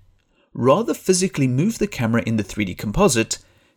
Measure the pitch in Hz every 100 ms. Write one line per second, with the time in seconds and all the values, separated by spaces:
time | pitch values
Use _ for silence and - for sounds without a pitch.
0 | _ _ _ _ _ - 123 160 240 285
1 | - 185 185 - 131 123 196 233 104 -
2 | 113 113 110 113 101 - 98 90 107 104
3 | 202 113 110 - - _ _